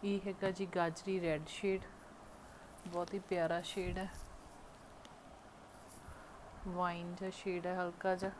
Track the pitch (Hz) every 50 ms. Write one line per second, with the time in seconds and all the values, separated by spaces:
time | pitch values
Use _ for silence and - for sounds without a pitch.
0 | - 202 202 196 196 202 190 - 196 190 185 185 196 180 - 185 170 165 165 -
1 | - 196 190 185 170 165 156 151 156 - - - - 196 190 190 - - - -
2 | - - - - - - - - - - - - - - - - - 180 170 175
3 | 175 170 - 196 185 - 190 175 165 160 165 170 175 - - 202 185 180 175 190
4 | 190 202 - - - - - - - - - - - - - - - - - -
5 | - - - - - - - - - - - - - - - - - - - -
6 | - - - - - - - - - - - - - 190 180 180 180 175 175 170
7 | 175 175 175 180 196 185 185 - - 196 180 175 170 180 185 185 180 175 175 -
8 | - 190 185 185 190 190 196 -